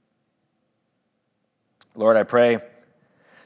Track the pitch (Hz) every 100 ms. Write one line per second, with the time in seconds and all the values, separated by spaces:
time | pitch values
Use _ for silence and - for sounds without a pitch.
0 | _ _ _ _ _ _ _ _ _ _
1 | _ _ _ _ _ _ _ _ _ 113
2 | 110 110 98 120 120 113 - _ _ _
3 | _ _ _ _